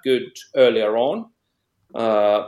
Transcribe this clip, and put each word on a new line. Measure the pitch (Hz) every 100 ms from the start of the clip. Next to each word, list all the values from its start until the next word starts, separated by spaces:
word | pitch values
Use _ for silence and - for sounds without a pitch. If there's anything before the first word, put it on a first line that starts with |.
good | 131 123 - - - -
earlier | 123 113 107 110
on. | 127 214 226 _ _ _ _ _ _
Uh, | - 113 107 104 104